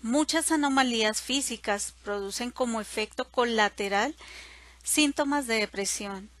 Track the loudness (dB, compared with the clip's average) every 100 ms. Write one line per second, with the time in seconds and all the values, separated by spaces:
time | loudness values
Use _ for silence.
0 | 2 2 2 2 2 2 4 4 4 4
1 | 2 0 -2 -2 -2 -6 -2 -2 -4 -10
2 | -6 -6 -4 -6 -8 -2 -2 -2 -4 -4
3 | -6 -6 -6 0 2 4 2 2 -2 0
4 | 0 -4 -16 -18 -18 -20 -20 -16 -2 2
5 | 4 4 0 0 2 0 0 -2 -4 -4
6 | -6 -8 -12 -20